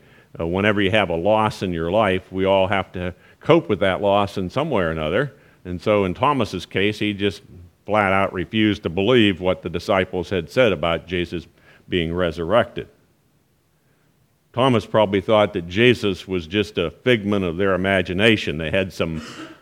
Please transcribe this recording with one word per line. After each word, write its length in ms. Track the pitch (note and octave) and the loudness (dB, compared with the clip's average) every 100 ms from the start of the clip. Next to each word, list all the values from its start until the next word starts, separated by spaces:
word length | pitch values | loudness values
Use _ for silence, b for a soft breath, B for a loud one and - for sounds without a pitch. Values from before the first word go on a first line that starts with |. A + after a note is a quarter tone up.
| b b b - | b b b -8
Uh, 80 | E2+ | -4
whenever 360 | F#2 G#2 G#2 | 0 0 2
you 100 | F#2+ | 2
have 180 | G#2+ F#2 | 2 0
a 60 | E2 | 0
loss 480 | F#2 G#2+ G#2+ - | 0 2 0 -2
in 80 | G2 | -6
your 200 | E2+ E2 | -4 -2
life, 380 | F2+ G#2 F#2 - | 0 0 0 -4
we 140 | F#2 | -2
all 240 | F#2+ G2 F#2+ | 2 2 2
have 240 | G2+ F#2 | 0 -4
to 220 | F#2 F2+ - b b | -8 -10 -10 b b
cope 300 | - E3 E3 | 2 4 4
with 100 | F#2+ | 0
that 220 | G2 E2+ | 0 2
loss 360 | G2+ G2+ G2 - | 2 2 2 -4
in 120 | F2+ | -6
some 200 | C3 D#3 | -4 -2
way 140 | A2 | -2
or 60 | E2 | -2
another. 440 | D#2+ D#2 G2 C#3+ - b b | -2 -2 -2 -4 -8 b b
And 180 | F#2 F2+ | -12 -6
so 220 | A2 G#2 | 0 2
in 100 | F#2 | 2
Thomas's 520 | F2 C3 C#3 G#2 F#2 - | 0 0 0 -2 -6 -6
case, 340 | - G#2 G#2 | -2 -2 -2
he 140 | G#2 | -6
just 280 | G2+ G2+ - - F#2 F2 _ - | -2 -4 -6 -18 -20 -20 _ -2
flat 260 | G#2+ G2 | 0 2
out 220 | G2 G2 | 2 0
refused 500 | F#2 E2 A2 G#2+ G2 | -2 -4 0 0 0
to 60 | G2 | -4
believe 500 | E2 G2 B2+ G#2 F2+ | -2 2 4 4 0
what 220 | F#2 F2+ | -2 -2
the 80 | F2+ | -4
disciples 600 | E2+ - G2 F#2 F#2 E2+ | -6 0 0 0 -4 -4
had 200 | F#2+ E2 | -4 -2
said 240 | B2+ A#2+ | 0 2
about 340 | E2+ E2+ E2 F#2 | 2 -2 -2 -4
Jesus 400 | F#2 E2+ F2 D2+ b b b - | -6 -4 -8 -12 b b b -4
being 260 | F2+ E2 | -2 -2
resurrected. 760 | E2+ F2+ E2 E2 A#2 G#2 - - _ _ _ _ _ _ _ _ _ _ _ _ _ _ _ _ | -2 -2 -4 0 2 0 -4 -14 _ _ _ _ _ _ _ _ _ _ _ _ _ _ _ _
Thomas 340 | - C3+ A#2 - | 0 2 2 2
probably 340 | A2 G2+ G2 | 2 4 2
thought 320 | F#2 G#2+ G#2 | 2 2 2
that 160 | F#2+ E2+ | 0 -4
Jesus 580 | F#2 B2 A2 G#2 F2+ - | 2 4 4 0 -4 -4
was 200 | F#2 D#2+ | -6 -2
just 300 | G#2 G2+ - | -2 -2 -2
a 120 | E2 | -4
figment 560 | - B2+ A#2 G2 G2+ F2+ | -2 0 2 2 0 -2
of 120 | E2 | -2
their 180 | G2 F2+ | 0 0
imagination. 840 | F#2+ F#2+ F2+ F#2 A2+ G#2+ - D2 | 0 0 0 2 4 4 0 -6
They 140 | D#2 | -2
had 200 | F#2+ F#2+ | -2 -2
some, 300 | - E2+ D#2+ B B B B | -4 -4 -6 B B B B